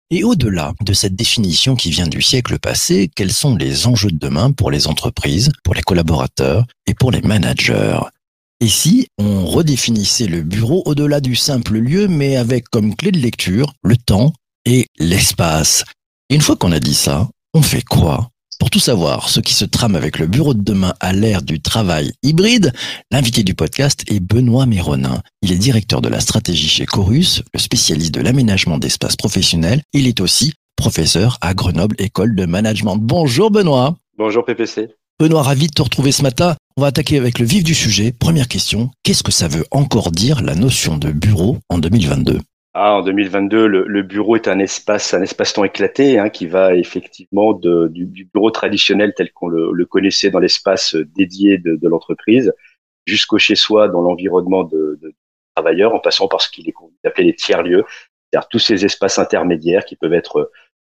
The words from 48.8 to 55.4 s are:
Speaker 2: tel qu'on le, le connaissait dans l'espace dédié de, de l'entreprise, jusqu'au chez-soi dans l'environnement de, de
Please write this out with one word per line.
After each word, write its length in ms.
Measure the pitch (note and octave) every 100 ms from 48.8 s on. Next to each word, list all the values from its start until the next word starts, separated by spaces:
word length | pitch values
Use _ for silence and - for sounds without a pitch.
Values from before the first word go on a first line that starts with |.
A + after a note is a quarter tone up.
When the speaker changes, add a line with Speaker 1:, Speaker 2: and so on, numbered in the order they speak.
| - G2 G#2 -
Speaker 2:
tel 140 | F2
qu'on 140 | - F2+
le, 240 | E2 E2+
le 140 | F2 F2
connaissait 460 | G2 G2 - G2+
dans 80 | F#2
l'espace 560 | F2+ - G2 F#2+ - D#2+ D2+
dédié 420 | F#2+ F#2 F#2+ G2+ F#2+
de, 200 | E2+ D#2
de 120 | E2
l'entreprise, 640 | E2 - E2 - B2 A#2 - _ _ _ _ -
jusqu'au 320 | D3+ - G#2
chez-soi 480 | - - - G#2+ G#2
dans 140 | F2
l'environnement 640 | F2 F2 F#2+ F2+ F2 F#2
de, 340 | D#2+ D#2 D2+ D2
de 140 | D#2 - _ _